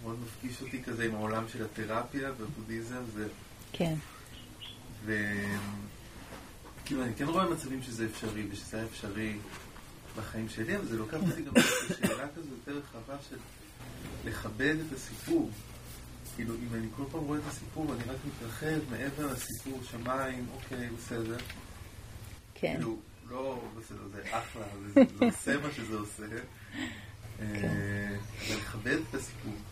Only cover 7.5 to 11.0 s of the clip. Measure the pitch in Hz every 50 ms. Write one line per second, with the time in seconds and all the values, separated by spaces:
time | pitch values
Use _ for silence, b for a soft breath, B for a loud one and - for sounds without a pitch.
7.5 | 165 - - 131 131 135 127 - 117 110 113 107 107 - - 110 104 104 104 98
8.5 | 101 101 - - - 110 113 113 - - - 104 98 104 110 107 104 104 - -
9.5 | - - - - - - - - - - - - - - 107 - - 113 113 110
10.5 | - - 110 110 196 202 190 123 113 113